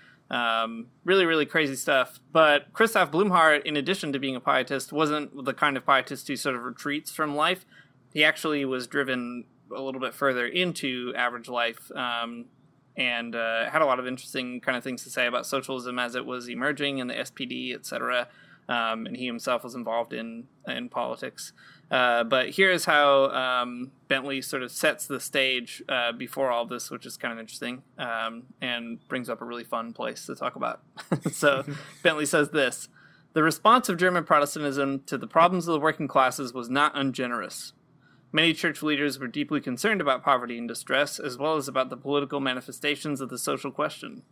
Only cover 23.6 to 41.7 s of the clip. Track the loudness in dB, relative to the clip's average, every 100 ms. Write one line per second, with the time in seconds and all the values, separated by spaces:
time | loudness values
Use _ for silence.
23.6 | -2 -6 -12 _ -2 -2 -2 -6 -4 -6
24.6 | -6 0 0 0 -4 -8 -2 0 2 0
25.6 | -4 -12 -4 -2 -2 -4 -6 -2 0 0
26.6 | -2 -6 -10 -12 -12 -8 -8 -8 -12 -10
27.6 | -8 -10 -12 -10 -6 -4 -6 -8 -16 -10
28.6 | -6 -6 -8 -12 -8 -8 -6 -8 -8 -10
29.6 | -8 -6 -6 -8 -8 -8 -10 -8 -8 -6
30.6 | -6 -6 _ -12 -4 -4 -4 2 4 4
31.6 | 0 -10 -14 0 2 2 2 2 2 2
32.6 | 0 -2 -14 _ -20 _ _ 2 2 4
33.6 | 6 6 4 2 2 2 4 4 4 0
34.6 | -2 0 0 -2 -4 -6 0 6 6 6
35.6 | 0 2 2 0 2 4 4 2 -6 -6
36.6 | -2 2 2 2 -2 0 -2 -4 -6 -10
37.6 | -14 -18 _ _ _ _ _ 2 2 2
38.6 | -2 -2 -2 0 0 -2 -6 -6 -2 -2
39.6 | -4 -2 0 0 2 2 4 2 0 -8
40.6 | -8 -8 0 2 2 -2 -8 -2 0 0
41.6 | 0